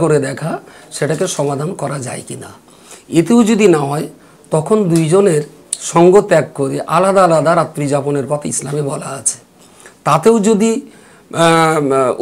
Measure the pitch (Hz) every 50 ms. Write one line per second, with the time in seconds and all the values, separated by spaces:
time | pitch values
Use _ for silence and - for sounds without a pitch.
0 | 160 160 151 151 131 - 139 - 151 160 - 392 - - - - - - - -
1 | 156 139 160 151 190 180 - - 147 143 143 135 151 165 196 - 143 139 147 143
2 | 123 120 - - - - - - - - - - _ _ - - - - - -
3 | - _ - 156 170 - 233 233 233 196 226 196 214 196 170 151 143 139 143 156
4 | - - - - - - - - - - - 160 156 - 214 214 208 175 165 165
5 | 160 151 165 196 202 202 160 147 151 - - - - _ - - - - - 170
6 | 170 180 180 208 196 202 180 160 143 - - - 139 135 135 143 - - 151 165
7 | 185 190 196 196 185 175 165 156 143 156 170 170 160 160 - - 147 139 139 143
8 | 131 147 143 143 131 123 151 147 - - 117 - - 139 143 151 147 139 147 165
9 | - - 135 - 110 - - - - _ _ _ - - _ _ - - - _
10 | _ 156 147 156 156 220 233 226 190 208 226 190 208 226 226 277 - - - -
11 | - - - - _ _ - - 165 170 165 165 165 160 160 160 147 135 135 135
12 | 131 123 110 -